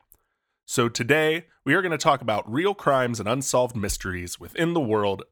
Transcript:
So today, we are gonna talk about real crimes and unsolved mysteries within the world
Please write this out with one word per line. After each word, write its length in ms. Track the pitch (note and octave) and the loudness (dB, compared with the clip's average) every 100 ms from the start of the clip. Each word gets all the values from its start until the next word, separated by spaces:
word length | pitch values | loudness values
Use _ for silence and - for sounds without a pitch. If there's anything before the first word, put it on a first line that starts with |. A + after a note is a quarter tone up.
| _ _ _ _ _ _ - | _ _ _ _ _ _ -4
So 240 | - A#2 | 0 0
today, 560 | A#2 A#2+ D3+ D#3 E3 - _ - | 0 2 4 2 0 -6 _ 0
we 80 | E3+ | 0
are 60 | |
gonna 160 | F#3 D#3 | 0 0
talk 240 | D#3+ C#3 | 2 2
about 300 | A2+ G#2 - | 0 -2 -2
real 220 | B2+ F#3+ | -2 -2
crimes 440 | G3 D3 C3+ B2 A2 | 0 2 2 2 -2
and 100 | G2+ | -2
unsolved 480 | C3 C3 B2+ B2 A2+ | -2 0 0 0 -2
mysteries 640 | G2+ - F#2+ F2+ F2 - | -4 -4 -6 -6 -8 -12
within 320 | - - E3+ | -8 -2 0
the 80 | E3+ | 0
world 420 | A#2+ G#2+ G2+ F#2+ - | 2 2 2 -2 -6